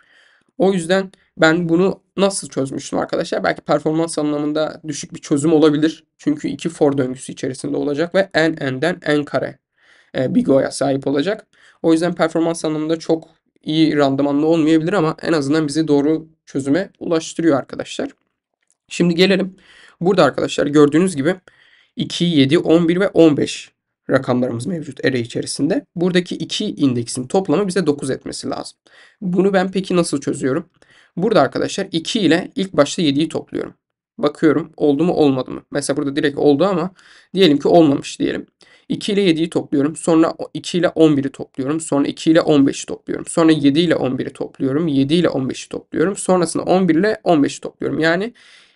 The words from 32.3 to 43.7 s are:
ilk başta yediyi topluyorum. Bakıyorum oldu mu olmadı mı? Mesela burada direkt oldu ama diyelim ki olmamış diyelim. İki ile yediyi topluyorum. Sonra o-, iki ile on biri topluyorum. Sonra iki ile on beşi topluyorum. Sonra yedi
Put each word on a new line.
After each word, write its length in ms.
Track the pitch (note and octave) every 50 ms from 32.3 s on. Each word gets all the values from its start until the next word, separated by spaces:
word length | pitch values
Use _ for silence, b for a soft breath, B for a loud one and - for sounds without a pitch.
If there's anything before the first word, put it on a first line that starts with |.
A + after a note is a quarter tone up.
| D#3 F3 - - -
ilk 160 | C#3 F#3+ F#3+ -
başta 300 | D3 C#3+ C#3+ - - F3
yediyi 260 | C#3+ C3+ C#3 E3 D#3
topluyorum. 460 | - - - - - - - - - _ _ _ _ _ _ _ _ -
Bakıyorum 540 | - D3 - - - D#3 - D3 E3 - -
oldu 280 | - C#3+ D3 C#3+ C#3 E3
mu 80 | F3+ -
olmadı 380 | - D#3 C#3+ C3+ C3 B2 -
mı? 120 | - - - _
Mesela 260 | - C#3+ C#3 - C#3
burada 200 | D3 D3 C#3 C#3
direkt 220 | C#3+ - C#3+ C#3 D3
oldu 260 | - D3 C#3+ C3+ E3+
ama 300 | G3 G3 E3 D#3+ F#3 b b b b b b b b -
diyelim 240 | F3+ G3 E3 C#3+ C#3+
ki 100 | - -
olmamış 520 | - F3 D#3+ D3 C3+ - - - - -
diyelim. 260 | C#3+ - - - - - _ b b b b b b -
İki 240 | - - - - G3+
ile 80 | G3
yediyi 300 | G3+ F#3 D#3 D3+ E3 F3
topluyorum. 460 | - D3 B2+ - - C#3+ C3+ D3+ E3
Sonra 380 | - - - E3 D#3+ E3 E3 - -
o-, 120 | - - -
iki 240 | - - - - F3+
ile 100 | E3+ E3+
on 280 | - - D#3+ D#3 D3+
biri 160 | C#3 C#3 C3+ -
topluyorum. 480 | - - - _ - B2+ C3+ D#3 D#3+
Sonra 280 | D#3+ - C#3+ C#3 C#3+ -
iki 220 | - - - D#3+
ile 100 | D#3 E3+
on 260 | - D#3 D#3 C#3+ C#3
beşi 200 | C#3 - - -
topluyorum. 400 | - - - _ - - - -
Sonra 260 | - - E3+ E3 D#3+ D#3
yedi 280 | D#3 C#3 C#3